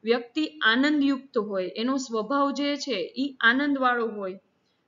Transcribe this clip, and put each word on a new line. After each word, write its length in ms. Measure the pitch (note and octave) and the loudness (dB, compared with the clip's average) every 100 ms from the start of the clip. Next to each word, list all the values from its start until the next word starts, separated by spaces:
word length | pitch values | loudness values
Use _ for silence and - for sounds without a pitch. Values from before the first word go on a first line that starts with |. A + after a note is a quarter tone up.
વ્યક્તિ 560 | G#3+ A#3+ A#3 - D#4 - | 0 -2 0 -4 -4 0
આનંદયુક્ત 760 | A3 A#3 C#4+ D4+ C#4 C4+ C4+ B3 | 2 4 4 4 2 0 -2 -4
હોય, 340 | G#3 G3 F#3 - | -2 -2 -4 -4
એનો 200 | A#3 C4+ | -2 -2
સ્વભાવ 540 | C4 A3+ G#3+ C#4 C#4 | -2 -4 -2 0 0
જે 260 | A#3+ C#4+ C#4+ | 0 -2 -2
છે 360 | C#4+ G#3+ E3+ - | -4 -4 -4 -4
ઈ 200 | C#4+ C4+ | -6 2
આનંદવાળો 640 | A3+ B3+ D4 C#4 C4 A#3+ A#3 | 2 4 0 2 2 0 -2
હોય. 320 | G#3 F#3+ F#3+ _ _ _ _ | -4 -8 -10 _ _ _ _